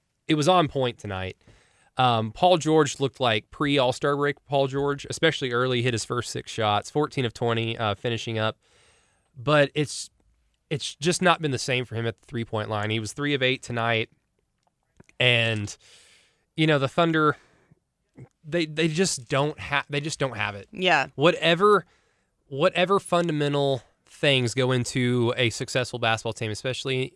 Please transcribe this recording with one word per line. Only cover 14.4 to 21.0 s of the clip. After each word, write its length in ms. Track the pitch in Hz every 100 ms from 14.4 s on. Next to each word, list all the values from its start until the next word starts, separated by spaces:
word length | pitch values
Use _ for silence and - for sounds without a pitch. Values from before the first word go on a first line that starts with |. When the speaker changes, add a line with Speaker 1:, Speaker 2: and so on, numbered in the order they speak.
| _ _ _ _ _ - _ -
Speaker 1:
And, 560 | 123 120 113 110 101 - _ - _ _ _ _ _ -
you 120 | 156
know, 120 | 143
the 80 | 135
Thunder, 480 | - 170 160 151 - _ _ _ _ _ _ _ - 127 _ 156
they, 180 | 170 156
they 220 | 151 165
just 400 | 156 190 - 117
don't 320 | 139 147 -
ha-, 240 | - 143 -
they 100 | 143
just 200 | 151 -
don't 180 | 135 110
have 180 | 104 101
it. 140 | -
Speaker 2:
Yeah. 360 | - 185 156